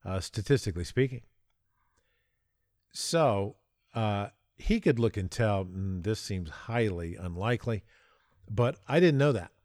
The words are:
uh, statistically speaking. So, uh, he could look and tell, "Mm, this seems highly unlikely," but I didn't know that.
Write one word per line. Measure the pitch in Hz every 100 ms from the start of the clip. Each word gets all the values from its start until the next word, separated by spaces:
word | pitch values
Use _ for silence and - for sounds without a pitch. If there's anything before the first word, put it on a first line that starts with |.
uh, | 98 92
statistically | - - 101 139 - 87
speaking. | 87 - 135 123 - _ _ _ _ _ _ _ _ _ _ _ _ _ _ _ _
So, | - - 165 147 101 101 - _ _ _
uh, | 120 110 101 104 _ _ _
he | - 220
could | 190 120
look | 117 104
and | 92
tell, | - 110 101
"Mm, | 92 95 95 92
this | 90 110
seems | - 95 82
highly | - - 117 110 87 85 87
unlikely," | 90 87 107 120 - 107 - _ _ _ _ _ -
but | 110 120 - -
I | 147
didn't | 180 139
know | 143
that. | 113 82 _